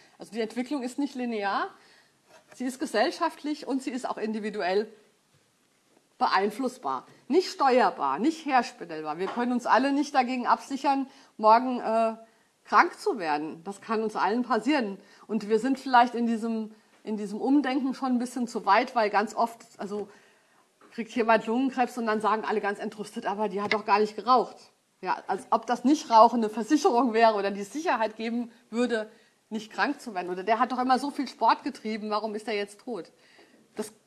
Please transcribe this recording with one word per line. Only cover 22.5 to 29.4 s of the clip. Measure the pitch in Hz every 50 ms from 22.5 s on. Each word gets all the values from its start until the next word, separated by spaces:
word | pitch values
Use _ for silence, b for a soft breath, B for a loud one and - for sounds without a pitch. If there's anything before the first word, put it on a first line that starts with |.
| 208 214
ganz | 208 202 208 -
entrüstet, | 185 214 - 214 202 - - 226 -
„Aber | 180 202 202 214 208
die | 180 202
hat | 208 202 214
doch | 208 208
gar | - 202 208
nicht | 214 214 214
geraucht.“ | - 190 226 254 240 185 - - - - - _ _ _ _ _ _
Ja, | - 185 - - -
als | - 190 190 - -
ob | - 220 -
das | - 240 240 -
Nichtrauchen | 254 302 294 - - 233 220 226 233 240 240
eine | 220 208
Versicherung | 214 240 214 - 208 - - 392 240 233 269 240 214
wäre | 220 233 226 220
oder | 202 196 196
die | 202 196 202
Sicherheit | 196 - 294 330 359 269 226 226 220 220
geben | - 226 233 226 240 240 233 B B B B
würde, | 214 233 247 233 233 220 214 214 b b b b b b